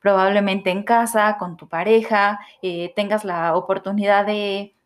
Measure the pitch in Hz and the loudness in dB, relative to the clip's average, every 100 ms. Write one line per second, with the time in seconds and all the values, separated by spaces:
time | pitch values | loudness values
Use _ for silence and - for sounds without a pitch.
0 | 202 196 190 208 202 196 190 185 208 233 | 4 4 4 2 0 -2 -2 -4 0 2
1 | 233 226 214 208 180 165 151 165 185 226 | 2 2 2 0 -8 -12 -10 -6 2 2
2 | 220 214 202 208 - _ 185 170 175 - | 4 2 2 -2 -10 _ -8 -6 -8 -6
3 | 202 214 202 175 170 165 180 190 190 202 | -4 -4 -4 -4 0 0 0 -4 -2 -2
4 | 202 202 202 208 202 196 202 _ | 2 2 2 -2 -4 -6 -8 _